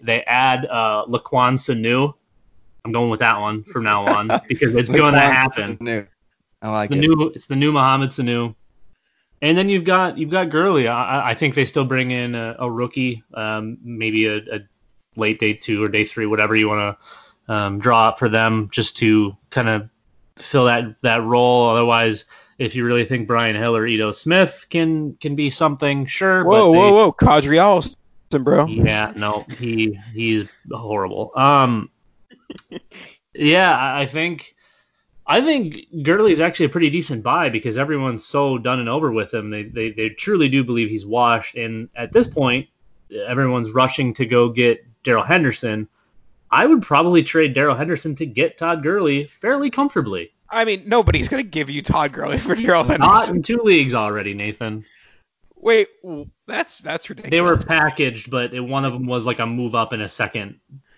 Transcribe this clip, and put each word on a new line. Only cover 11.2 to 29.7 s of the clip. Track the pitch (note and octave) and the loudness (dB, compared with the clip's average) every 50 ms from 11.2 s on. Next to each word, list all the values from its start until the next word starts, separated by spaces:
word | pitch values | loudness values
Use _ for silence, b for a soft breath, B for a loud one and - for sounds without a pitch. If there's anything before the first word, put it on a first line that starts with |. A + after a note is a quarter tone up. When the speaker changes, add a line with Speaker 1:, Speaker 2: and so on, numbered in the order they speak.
Speaker 1:
I, | A#2+ B2 | -2 -2
I | A2+ | -2
think | - D#3+ C#3+ C3 | 0 -2 -2 0
they | C#3+ C3 | 0 -2
still | C3 - D3+ C3+ | 0 0 -2 -2
bring | B2 C3 B2+ B2+ B2+ | 0 0 -2 -2 -2
in | B2+ B2 B2 A#2+ A#2+ | -4 -4 -4 -6 -6
a, | A#2 A2+ A2+ A#2 - | -6 -8 -8 -8 -8
a | B2+ B2 | -8 -6
rookie, | A2+ A2+ B2 B2 - C#3 B2+ B2+ A#2 A2+ - _ - | -4 -4 -6 -6 -4 -4 -4 -4 -4 -8 -14 _ -12
um, | A2+ G#2+ G#2+ G#2+ A2 G#2+ A2 A#2 - | -10 -8 -6 -6 -6 -8 -10 -12 -14
maybe | - A#2+ A#2 G#2+ A2 A2 A2 A2 A2 | -14 -14 -10 -6 -4 -2 0 2 0
a, | A2 G#2+ G#2+ | 0 0 -4
a | G#2+ - - G#2 G2+ _ _ _ _ _ _ _ _ _ - | -6 -8 -10 -10 -12 _ _ _ _ _ _ _ _ _ -6
late | G#2+ A2 G#2+ A2 - | -2 -2 -2 0 0
day | A#2 G#2+ | -2 -2
two | G#2 - - - A2 G#2 G#2+ | -2 -4 -6 -6 -4 -2 -2
or | G#2 | -2
day | G2+ G#2+ G#2 | 0 0 -2
three, | G#2 - A#2 A2 | -2 -2 -6 -4
whatever | G#2 G#2+ G#2 G#2+ G#2+ A2 | -2 0 0 0 2 2
you | A2 G#2+ G#2+ | 2 2 0
wanna, | G#2+ G#2 G#2 G2+ G2+ B B B B B B B B B B - | 0 -2 -2 -4 -6 B B B B B B B B B B -6
um, | A2 G#2 G#2 G2 G2 G2+ | -4 -4 -2 -4 -4 -2
draw | G#2+ B2 A#2+ A2+ A2 A2+ | 0 2 4 6 4 4
up | A2+ - | 2 0
for | B2+ A2+ | -2 0
them, | G#2+ A2+ A2+ A2+ A2 A2 G#2+ G2 | 2 2 2 2 0 0 -2 -4
just | - - A2+ - - | -4 -4 -4 -4 -4
to | - A#2+ A2 A2 G#2+ G#2 G2 G2 _ _ - | 0 2 4 4 4 2 0 -4 _ _ -6
kinda | - C3+ A#2+ A2+ A2 G#2+ G#2 A2+ _ _ _ _ _ _ _ _ _ | -4 -2 0 0 -2 -2 -4 -10 _ _ _ _ _ _ _ _ _
fill | - - - - C#3 B2 | -20 -10 -2 2 2 4
that, | A#2+ A#2+ A#2+ A#2+ A2+ G#2+ _ | 4 2 2 -2 -6 -8 _
that | - A#2+ A2+ A#2 | 0 0 0 0
role. | A2+ A2+ A#2+ B2 B2 B2 B2 B2 A#2+ A#2 | 0 0 2 2 4 4 4 4 4 2
Otherwise, | A2+ A#2+ A#2+ A#2+ A#2 A#2 A#2 A2+ G#2+ G#2 - b b b b b b b | 2 2 2 2 2 2 2 0 -2 -4 -10 b b b b b b b
if | C3 A2 - | -6 -6 -4
you | B2+ A#2 | -4 -2
really | A#2+ A#2+ A#2+ A#2 | 0 0 0 0
think | - C3 A#2+ A2 G#2 | -2 -2 -4 -2 -2
Brian | A#2+ A#2 A#2 A2+ G#2+ | 0 0 0 0 0
Hill | G#2 A2+ A#2 A#2 | -2 -2 0 0
or | A2+ A2 | 0 0
Ito | A#2 A2+ G#2+ G#2+ G#2+ | 0 0 0 -2 -2
Smith | G2+ - - D3+ E3+ F#3+ F#3+ F#3 - - - - | -4 -4 -2 2 4 4 2 2 0 -10 -12 -4
can, | - E3+ E3 D#3+ D#3+ D#3 D3+ C#3+ - - | -2 0 0 0 0 -2 -4 -6 -10 -8
can | - D3+ C#3+ | -8 -6 -4
be | C#3+ D3+ C#3 | -2 -2 -2
something, | C3 - E3 D#3 C#3+ C3+ D3+ C#3+ C#3 C#3 C3+ | 0 0 0 0 0 0 -2 -2 -2 -2 -4
sure. | C3 - - F#3+ F#3+ F#3+ F#3 | -6 -4 -2 0 0 2 2
Speaker 3:
Whoa, | F3 F3 G3+ A3 G#3+ F3 | 4 4 6 6 8 8
Speaker 1:
But | E3 F3 | 6 8
Speaker 3:
whoa, | G3 | 8
Speaker 1:
they | G#3 | 8
Speaker 3:
whoa, | G3+ G#3+ A3 F3 | 8 6 6 4
Qadree | - - - - D3+ D3+ C#3 C#3 D3+ E3 F#3 G#3 G3 F3+ D3+ - - _ _ _ _ - _ - | 2 2 4 4 4 4 4 4 4 6 6 6 4 2 0 -4 -12 _ _ _ _ -20 _ -4
Ollison, | - C#3+ | -4 -2
bro. | B2+ C#3 C3+ C3+ D3 | 2 2 2 2 2
Speaker 1:
Yeah, | A#2 A2 A2+ A2+ A2 G#2+ G#2+ G#2+ G#2+ G#2+ | 0 0 0 0 2 2 0 -2 -4 -4
no, | G#2 G#2 G#2 G#2+ G#2+ - - - - | -4 -4 -4 -4 -4 -8 -10 -12 -10
he, | B2 A#2 | -6 -4